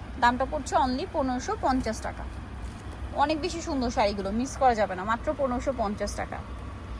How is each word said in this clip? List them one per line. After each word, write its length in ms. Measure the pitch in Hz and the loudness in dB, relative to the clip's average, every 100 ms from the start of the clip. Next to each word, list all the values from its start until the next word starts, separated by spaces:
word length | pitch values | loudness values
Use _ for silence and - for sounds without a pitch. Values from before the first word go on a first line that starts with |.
| - - | -8 4
দামটা 240 | 240 247 262 | 4 4 0
পড়ছে 240 | - - 359 | -2 2 2
only 300 | 262 254 370 | 4 0 -2
পনেরোশো 420 | 320 262 254 349 427 | 0 0 0 -2 0
পঞ্চাশ 360 | 320 254 233 220 | 2 2 0 -2
টাকা। 220 | 175 - - - - - - - - - - | -6 -6 -8 -8 -10 -8 -8 -10 -10 -8 -4
অনেক 280 | - 285 311 | 2 4 4
বেশি 200 | 330 330 | 0 -4
সুন্দর 280 | 320 277 240 | -2 0 0
শাড়িগুলো, 420 | 254 208 208 190 | 4 2 2 -2
মিস 260 | 220 262 - | -2 -2 4
করা 140 | 262 220 | 6 6
যাবে 200 | 196 180 | 2 0
না, 80 | |
মাত্র 300 | 202 233 302 294 | -2 0 0 0
পনেরোশো 360 | 262 247 285 240 | 0 0 0 0
পঞ্চাশ 340 | 208 208 202 - | 0 0 -4 -4
টাকা। 220 | 190 - - - - - - | -6 -6 -8 -10 -10 -10 -10